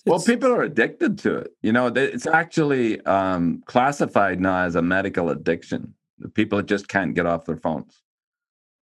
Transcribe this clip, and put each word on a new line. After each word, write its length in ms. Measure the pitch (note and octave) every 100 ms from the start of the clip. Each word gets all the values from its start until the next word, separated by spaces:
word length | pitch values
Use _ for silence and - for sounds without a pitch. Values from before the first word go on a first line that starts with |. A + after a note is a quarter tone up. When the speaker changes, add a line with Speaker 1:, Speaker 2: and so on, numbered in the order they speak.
| -
Speaker 1:
Well, 120 | E3+
Speaker 2:
it's 100 | -
Speaker 1:
people 240 | A#3+ C4
are 100 | A3
addicted 540 | A#2+ D3 D#3 - D4+ -
to 160 | G#2 C#2+
it. 160 | - _
You 80 | G#2+
know, 180 | B2 B2
th-, 240 | A#2+ C#3
it's 140 | B2 D#3
actually, 720 | D#3+ E3 E3 D3 C3 A2+ - -
um, 560 | G2 F#2+ F2+ E2+ - -
classified 760 | B2 C3 C#3+ D#3 A2 G2 F2+
now 260 | F#2 F#2 F2+
as 100 | E2+
a 80 |
medical 460 | E2+ F#2+ G2 F#2 E2+
addiction. 640 | C#2+ E2 E2+ - - - - _ -
The 100 | -
people 320 | - G#2+ G2+
just 280 | F#2+ G2+ -
can't 260 | G2 E2 F2
get 100 | F2
off 200 | E2+ -
their 120 | D#2+
phones 460 | E2+ C#2 - _ _ _ _ _ _ _ _ _